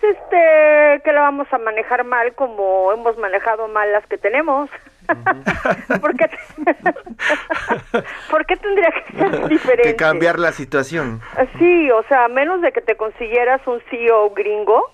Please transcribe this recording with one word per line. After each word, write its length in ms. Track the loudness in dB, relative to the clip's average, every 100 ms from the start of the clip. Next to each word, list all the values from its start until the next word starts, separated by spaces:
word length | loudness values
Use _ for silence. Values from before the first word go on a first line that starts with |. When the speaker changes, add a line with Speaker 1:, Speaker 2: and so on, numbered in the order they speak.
Speaker 1:
este, 1000 | -2 -2 0 2 6 6 6 6 6 4
que 80 | 2
la 100 | 2
vamos 260 | 2 0 -4
a 60 | -4
manejar 460 | -4 -4 -2 -2
mal 280 | -2 -2 -2
como 580 | -2 -4 -2 0 2 2
hemos 260 | 0 -2 -4
manejado 480 | -4 -2 -2 -4 -4
mal 260 | -2 0
las 140 | 0 -2
que 100 | -4
tenemos. 540 | -2 0 0 -2 -4 -10 -20 _ -6
Speaker 2:
Ujú. 920 | -4 -2 -2 -4 -4 -4 -4 -4 -4
Speaker 1:
<laughs> 0 |
¿Por 160 | -2 -2
qué 120 | -2
te-, 100 | -4
<laughs> 1900 | -18 -6 -4 -2 -2 -6 -10 -8 -4 -4 -4 -8 -6 -6 -4 -6 -6 -12 -4
¿Por 160 | -2 -2
qué 100 | -4
tendría 340 | -2 0 0
que 280 | 0 -6 -4
ser 120 | -2 -2
Speaker 2:
Que 60 | 0
Speaker 1:
diferente? 480 | 0 4 4 4 2
Speaker 2:
cambiar 420 | 0 2 2 2
la 140 | -2
situación. 680 | -2 -2 -2 -2 -4 -6 -8 -8 -4 -2 2
Speaker 1:
Sí, 320 | 4 4 4
o 120 | 2
sea, 200 | 2 2
a 40 | 2
menos 340 | 0 -2 0
de 100 | -2
que 80 | -2
te 160 | -4 -4
consiguieras 640 | -6 -8 -4 0 2 0 -2
un 140 | -8 -8
C 160 | -4 2
E 60 |
O 180 | 4 2
gringo, 600 | 0 -4 -2 2 2 0